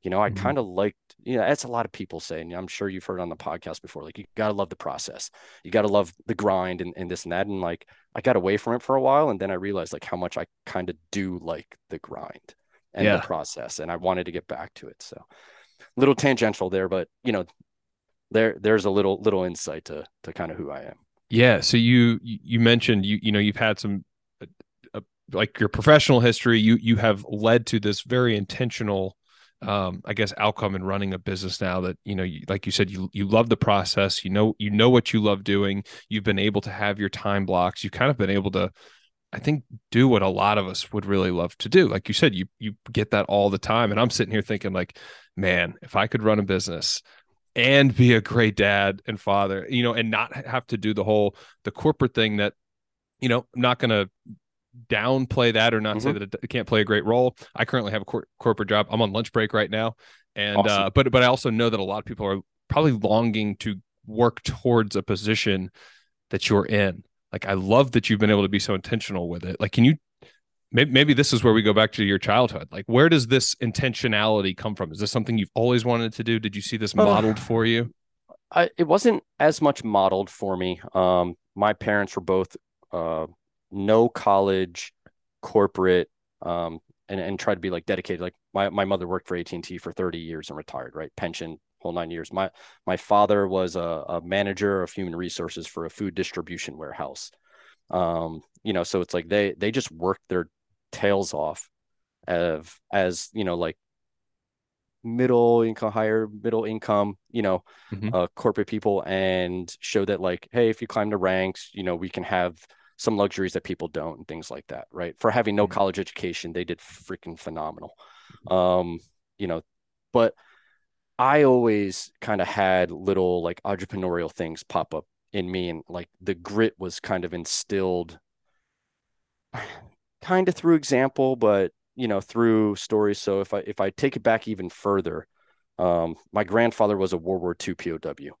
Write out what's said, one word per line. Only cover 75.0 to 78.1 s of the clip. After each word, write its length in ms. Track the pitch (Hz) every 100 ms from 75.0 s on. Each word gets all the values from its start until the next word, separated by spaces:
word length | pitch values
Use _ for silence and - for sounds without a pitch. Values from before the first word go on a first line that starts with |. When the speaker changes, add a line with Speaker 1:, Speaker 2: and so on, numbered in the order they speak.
| 104
Speaker 2:
something 260 | 123 107 113
you've 140 | 98
always 320 | - 117 123 117
wanted 280 | 117 113
to 100 | -
do? 160 | 117 113
Did 160 | 107 98
you 80 |
see 140 | - 113
this 180 | 107 -
Speaker 1:
Uh, 80 | 107
Speaker 2:
modeled 340 | 110 110 104
for 260 | - 113 113
you? 280 | 117 117 _ _